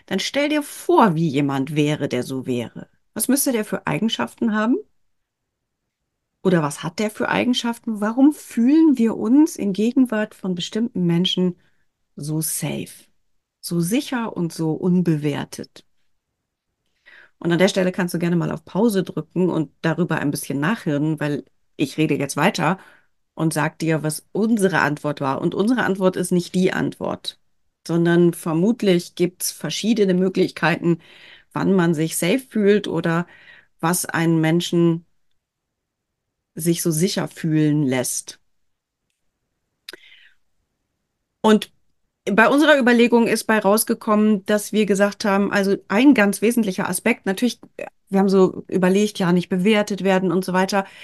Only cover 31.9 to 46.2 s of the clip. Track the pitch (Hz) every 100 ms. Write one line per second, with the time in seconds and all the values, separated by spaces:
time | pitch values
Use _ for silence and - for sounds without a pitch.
31.9 | 151 160 - 170 262 - 220 202 208 -
32.9 | 165 170 165 175 - - - _ - 165
33.9 | 180 - 151 165 160 160 170 170 175 170
34.9 | 165 - _ _ _ _ _ _ _ _
35.9 | _ _ _ _ _ _ - 165 165 175
36.9 | 151 196 190 143 - 165 156 151 147 139
37.9 | 131 123 - - - _ _ _ _ _
38.9 | _ _ _ _ _ _ _ _ _ -
39.9 | - - - - _ _ _ _ _ _
40.9 | _ _ _ _ _ 220 214 - _ _
41.9 | _ _ _ - 202 233 277 302 294 240
42.9 | 240 240 240 226 220 - 220 196 208 -
43.9 | 220 - 214 214 208 - 208 - 208 196
44.9 | 196 202 202 214 196 202 202 196 196 -
45.9 | 196 277 285